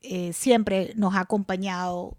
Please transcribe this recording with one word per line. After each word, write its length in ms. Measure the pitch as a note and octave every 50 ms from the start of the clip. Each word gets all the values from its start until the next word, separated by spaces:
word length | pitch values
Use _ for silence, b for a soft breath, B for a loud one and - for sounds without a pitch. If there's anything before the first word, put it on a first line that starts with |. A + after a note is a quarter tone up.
eh, 300 | - C4+ F#3 F3+ F3+ F3
siempre 600 | E3+ - - C4 A#3+ A3+ G#3 G3+ F#3+ F#3+ F3+ - -
nos 220 | A3 G#3 F#3 F#3+
ha 40 | G3
acompañado 960 | F#3 _ A3 G#3 F#3+ - F#3+ F#3 F#3+ G3 F3+ F3+ F3+ F3+ F3+ F3 F3+ - -